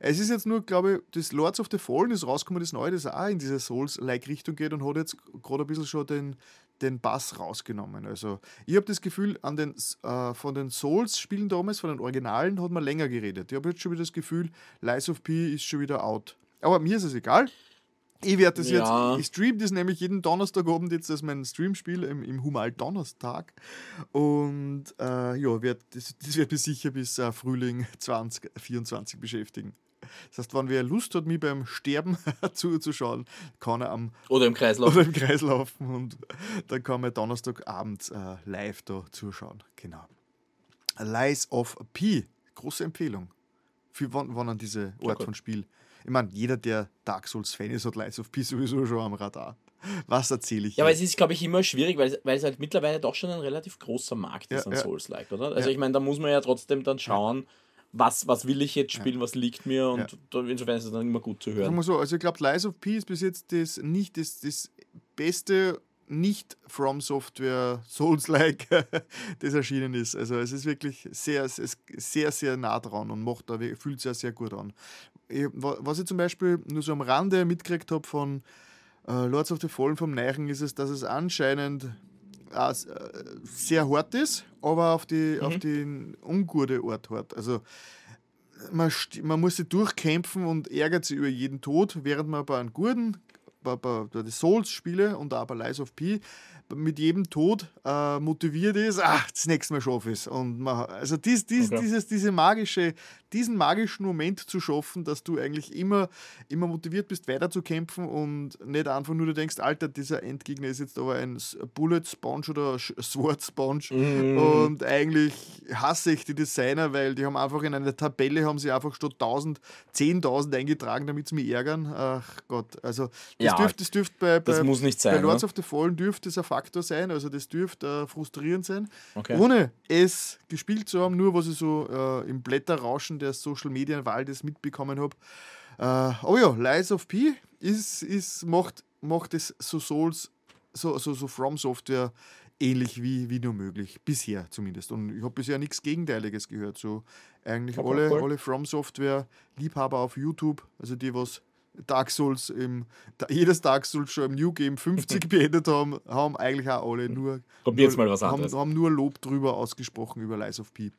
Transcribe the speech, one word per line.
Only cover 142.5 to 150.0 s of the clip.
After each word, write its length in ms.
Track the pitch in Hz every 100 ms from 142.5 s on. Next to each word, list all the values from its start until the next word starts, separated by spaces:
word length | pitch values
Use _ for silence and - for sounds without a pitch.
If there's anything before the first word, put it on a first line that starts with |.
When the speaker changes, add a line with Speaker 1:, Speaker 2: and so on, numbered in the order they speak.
| _
Speaker 1:
ähnlich 420 | 131 127 123 120
wie, 280 | 120 131 120
wie 100 | 123
nur 140 | 120
möglich. 460 | 107 98 95 98 -
Bisher 420 | - 139 - 101 87
zumindest. 420 | - 101 92 -
Und 260 | 113 104 107
ich 60 |
hab 120 | 120 120
bisher 220 | 127 139
nichts 240 | 147 -
Gegenteiliges 640 | 151 160 165 113 107 104 -
gehört. 300 | 107 104 -
So 260 | 107 107 113 - - _ -
eigentlich 320 | 117 120 120
Speaker 2:
Okay, 120 | 123
Speaker 1:
alle, 220 | 139 151
Speaker 2:
cool. 120 | 151
Speaker 1:
alle 140 | 139 147
From 280 | 135 131 147
Software 640 | 151 143 - 139 139 131 _ _ -
Liebhaber 400 | 151 147 131
auf 180 | 131